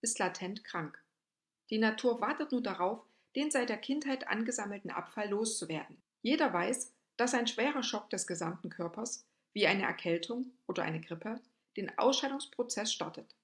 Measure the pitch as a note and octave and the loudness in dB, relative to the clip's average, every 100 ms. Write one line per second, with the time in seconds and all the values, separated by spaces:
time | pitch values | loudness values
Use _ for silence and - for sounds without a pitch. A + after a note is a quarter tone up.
0 | A3+ - F#3 - F#3 G#3+ - F3+ D#3 - | -2 2 0 0 -6 -6 -6 -6 -6 -10
1 | _ _ _ _ _ _ _ A3 A3 A3 | _ _ _ _ _ _ _ 4 4 4
2 | B3 A#3 A#3 D4+ D4+ B3 A3+ E3+ F3+ A3+ | 2 2 0 0 0 0 0 0 0 0
3 | - _ _ - D4+ D4 A#3+ G#3+ - C#4+ | -8 _ _ -2 2 2 0 -2 0 -2
4 | C#4 C4 - A3 A3+ A#3 G#3 G3+ - - | 0 -4 -2 -2 0 -2 -4 -8 -6 -6
5 | - - G#3 G3+ A3 - D#3+ D#3+ - - | -6 -6 -2 0 0 -2 -4 -6 -6 -16
6 | _ _ - D4 C#4+ F3 F#3 B3+ - _ | _ _ 2 4 4 2 0 0 -4 _
7 | _ - A#3+ B3+ A#3 - B3+ D4 A3+ G#3 | _ 0 2 4 2 2 2 2 -2 -2
8 | - F#3+ - E3+ E3 F3 F3 - E3+ E3+ | -4 -4 -2 -2 -2 -4 -8 -4 -4 -4
9 | A#3+ - _ _ _ G#3 F3+ G3 F#3+ E3 | -6 -8 _ _ _ 4 4 6 2 0
10 | F3 E3+ - A#3+ B3+ - - F3+ E3 D#3+ | 0 0 0 -4 -4 -6 -6 -2 0 -2
11 | E3 E3 A3 A#3+ - _ _ - F#3+ - | -6 -8 -6 -8 -10 _ _ -6 -4 4
12 | B3 C4+ C#4 C#4 - - A#3+ - A3 - | 6 6 0 -4 -8 -4 -2 0 -2 -2
13 | D#3+ D#3 - - | -4 -6 -16 -20